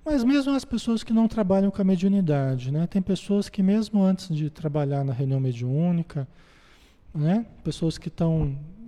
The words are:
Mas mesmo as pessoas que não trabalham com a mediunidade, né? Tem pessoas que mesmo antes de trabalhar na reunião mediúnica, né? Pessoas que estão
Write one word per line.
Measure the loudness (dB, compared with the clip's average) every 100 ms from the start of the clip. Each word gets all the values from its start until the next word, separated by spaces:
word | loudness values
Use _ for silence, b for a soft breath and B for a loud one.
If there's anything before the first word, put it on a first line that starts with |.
| -2
Mas | 0
mesmo | 2 2 2
as | -2
pessoas | -2 -4 -2 -2
que | 0
não | 2 2
trabalham | 2 2 2 2
com | 2
a | 2
mediunidade, | 2 2 2 2 2 0 -2 -2
né? | -2 -2
Tem | -2
pessoas | -2 -2 0 -2 -2
que | 0
mesmo | 2 2 2 2
antes | 2 2 -2
de | -4 -4
trabalhar | -4 -4 -2 0 0
na | -2
reunião | -2 0 0
mediúnica, | 0 -2 -2 0 2 0 -2 -6 -8 b b b b b b b -10
né? | -2 0 0 -2 -8
Pessoas | -8 -4 -4 -4
que | -8
estão | -2 0 2 0 -4 -12 -16